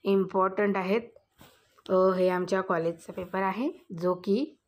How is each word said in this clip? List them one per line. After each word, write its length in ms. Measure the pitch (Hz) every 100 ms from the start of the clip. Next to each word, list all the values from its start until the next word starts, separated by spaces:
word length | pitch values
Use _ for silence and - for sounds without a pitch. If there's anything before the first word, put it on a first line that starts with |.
इम्पॉर्टंट 720 | - 196 185 190 190 190 208 196
आहेत. 260 | 185 214 - _ _ _ - _ _ _ -
अ, 60 |
हे 340 | 190 185 185 185
आमच्या 320 | 180 180 190
कॉलेजचा 520 | 190 175 165 165 -
पेपर 300 | 185 180 190
आहे, 260 | 190 196 277 - _ 165
जो 120 | 180
की 440 | 180 190 202 294 -